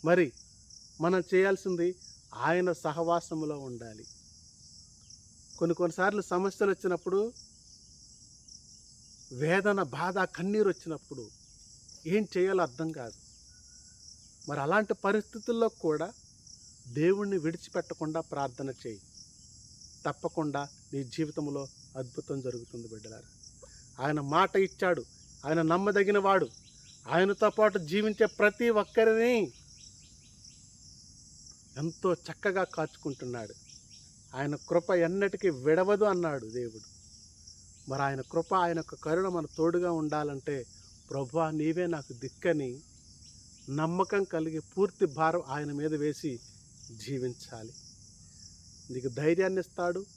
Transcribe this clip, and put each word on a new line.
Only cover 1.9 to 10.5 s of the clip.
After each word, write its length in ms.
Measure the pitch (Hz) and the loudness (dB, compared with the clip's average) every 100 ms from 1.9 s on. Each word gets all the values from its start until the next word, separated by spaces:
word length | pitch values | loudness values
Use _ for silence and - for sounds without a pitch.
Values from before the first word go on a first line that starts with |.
| 185 - - - | -4 -16 -20 -20
ఆయన 380 | 110 135 175 185 | -4 0 2 2
సహవాసములో 880 | 165 160 151 170 170 - 160 156 147 | -2 -4 -2 0 0 0 -6 -6 -6
ఉండాలి. 460 | 135 120 117 107 - - - - - - - - - - - - - - - - | -10 -12 -14 -16 -20 -20 -20 -20 -20 -20 -20 -20 -20 -20 -20 -20 -20 -20 -20 -6
కొన్ని 180 | 170 170 | -4 0
కొన్నిసార్లు 460 | 175 165 190 208 | -2 0 0 0
సమస్యలు 500 | 180 180 196 - 202 | -4 -2 -2 0 -2
వచ్చినప్పుడు, 640 | 185 190 175 - 190 226 - - - - - - - - - - - - - - - - - - - - | 0 -2 -4 -2 -2 -2 -8 -20 -20 -20 -20 -20 -20 -20 -20 -20 -20 -20 -20 -20 -20 -20 -20 -20 -20 -16
వేదన, 520 | 127 151 185 196 196 | -4 2 2 2 0
బాధ, 340 | 156 139 175 190 | -2 -4 -4 0
కన్నీరు 500 | 185 - 185 | -2 -2 -2